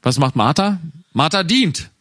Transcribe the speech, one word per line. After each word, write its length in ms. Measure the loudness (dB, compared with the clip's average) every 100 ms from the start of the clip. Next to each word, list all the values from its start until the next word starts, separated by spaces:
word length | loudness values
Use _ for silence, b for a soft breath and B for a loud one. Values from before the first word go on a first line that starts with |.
was 160 | -2 0
macht 180 | 0 2
Martha? 440 | 0 2 0 -2 -8 -18 -10
Martha 300 | -2 0 0
dient. 460 | 0 0 0 -2 -10 _